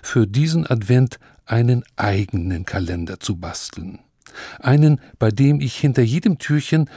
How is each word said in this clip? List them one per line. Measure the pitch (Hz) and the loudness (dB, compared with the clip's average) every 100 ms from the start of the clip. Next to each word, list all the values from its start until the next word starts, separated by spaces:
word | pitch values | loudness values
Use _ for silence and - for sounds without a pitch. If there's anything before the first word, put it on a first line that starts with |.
für | - 123 104 | -4 0 0
diesen | 113 160 165 - | 0 0 0 -2
Advent | 120 101 123 131 - _ _ - | -4 2 2 2 -2 _ _ -4
einen | 117 120 120 - - | 0 2 2 -2 -6
eigenen | 101 98 98 95 87 87 90 | -2 0 -2 -4 -4 -6 -6
Kalender | 101 87 87 85 92 | -6 -4 -6 -8 -8
zu | - 87 | -8 -6
basteln. | 85 - - - 90 - _ _ - - - - | -8 -10 -12 -14 -14 -16 _ _ -20 -20 -20 -6
Einen, | 131 147 151 147 - - | 2 4 6 4 -2 -2
bei | 110 | 0
dem | 104 139 147 | 4 2 2
ich | 135 - | -2 -2
hinter | 147 131 | 0 2
jedem | 117 160 208 151 | 2 2 0 -2
Türchen | - 147 - 160 147 | 0 -2 0 0 0